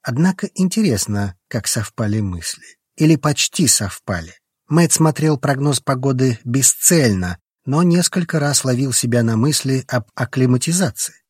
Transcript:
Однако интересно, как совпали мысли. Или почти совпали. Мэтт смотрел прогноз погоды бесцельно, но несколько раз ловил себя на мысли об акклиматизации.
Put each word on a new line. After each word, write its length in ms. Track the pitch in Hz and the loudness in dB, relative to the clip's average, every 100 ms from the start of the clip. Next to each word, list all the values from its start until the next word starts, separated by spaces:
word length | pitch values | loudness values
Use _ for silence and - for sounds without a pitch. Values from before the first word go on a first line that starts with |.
Однако 460 | - 123 180 185 196 | -4 0 0 0 -6
интересно, 800 | - 185 220 202 107 - 143 101 - _ | -2 0 2 0 0 -2 -2 -4 -8 _
как 180 | 117 - | -6 -4
совпали 540 | - 101 - 107 107 | -4 -6 -4 -2 -2
мысли. 440 | 101 87 - - - _ _ - | -2 -6 -10 -12 -18 _ _ 0
Или 200 | 156 156 | 4 4
почти 500 | 151 - - - 147 | 2 -2 -2 0 2
совпали. 680 | - 98 - - 90 82 - _ _ _ | 2 0 -6 -6 -6 -6 -18 _ _ _
Мэтт 240 | 151 165 | 2 4
смотрел 460 | - 156 147 156 147 | 4 2 2 -2 0
прогноз 420 | 143 135 143 131 | -2 0 0 -2
погоды 580 | - 131 139 127 131 117 | -2 -2 0 0 0 -2
бесцельно, 960 | 123 131 131 - - 170 127 95 90 87 _ _ | -2 0 0 2 2 4 4 2 -2 -8 _ _
но 180 | - 147 | -2 2
несколько 560 | 180 175 170 190 165 160 | 4 2 2 -2 -2 -2
раз 260 | 143 135 | 0 0
ловил 280 | 131 123 135 | 0 0 0
себя 300 | 117 120 120 | -2 0 2
на 140 | 117 113 | 2 2
мысли 480 | 135 143 135 131 - | 2 0 -2 -4 -2
об 160 | 123 - | -6 -6
акклиматизации. 1000 | - 123 135 127 123 - 175 165 - - _ _ | -8 -4 0 2 2 0 -2 -2 -4 -10 _ _